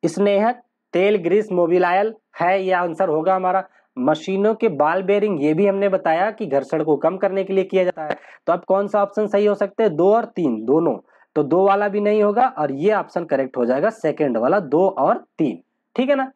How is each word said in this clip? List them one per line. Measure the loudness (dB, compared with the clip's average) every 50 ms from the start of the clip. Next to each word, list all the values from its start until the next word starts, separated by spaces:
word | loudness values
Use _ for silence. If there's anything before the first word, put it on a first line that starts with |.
| -4
स्नेहक, | -4 -2 0 0 2 2 2 0 0 -2 -4 _ _ _ _ _ _ -2
तेल, | 0 2 2 0
ग्रीस, | 0 0 0 0 0 0 0
मोबिलायल | 0 0 2 2 2 2 2 2 2 0 0 -2 -4 -10 _ _ _ -2
है, | 0 0 0 0 0
ये | 0
आंसर | 0 0 -2 -4 -2 -2 -2 0
होगा | 0 0 0 0 0
हमारा। | 0 0 0 -2 -2 -4 -4 _ _ _ _ _ -4
मशीनों | 0 0 0 0 -2 -6 -2 0 0 0 0
के | 0 -2 -2
बॉल | 0 2 0 0 0 -2 0
बेयरिंग, | 0 0 0 0 -2 -2 0 0
ये | 0 2
भी | 2 2 2
हमने | 2 0 0 0
बताया | 0 0 0 0 0 0 0 -2
कि | -2 -6 -6
घर्षण | -2 -2 -2 -2 -2 -4 -4 0
को | 0 0 0
कम | 0 -2 -2 0
करने | -4 -2 -2 -2 -4
के | -2 -2
लिए | -2 -2
किया | 0 0 0 0
जाता | 0 -2 -6 -8
है। | -8 -8 -10 -10 -20 -20 -10 _ -2
तो | -2
अब | -2 0
कौन | 0 0 0 0 0
सा | 0 0 0
ऑप्शन | 0 0 -4 -4 0
सही | 0 2 2
हो | 2 2
सकते | 0 -2 -6 -2 0 0
हैं? | 0 2
दो | 2 2 4 4
और | 2 0
तीन | -2 _ -2 -2 -2 -2 -2 0
दोनों, | 2 2 2 2 0 -2 -4 -8 _ _ _ _ _ _
तो | -2 0
दो | 2 2 2 4 4
वाला | 2 2 0 -2
भी | -2 -2
नहीं | 0 0 2 2 2
होगा | 2 2 2 0 0 0 -4
और | -4 -4
ये | -4 -2 0 0 0
ऑप्शन | 0 -2 -4 -6 -8 -4
करेक्ट | -2 -2 -2 -2 -2 -2 -2
हो | 0
जाएगा | 0 0 0 0 -2
सेकंड | -2 -2 -4 -4 -2 0 -2 0 0 0
वाला, | 0 0 0 0
दो | 0 0 0 2 2 2
और | 0 0 0 0 0 -2 -4 _ _ -4
तीन, | -4 -4 -4 -6 _ _ _ _ _ _ _
ठीक | -4 0 0
है | 0
ना। | 0 -2 -6 _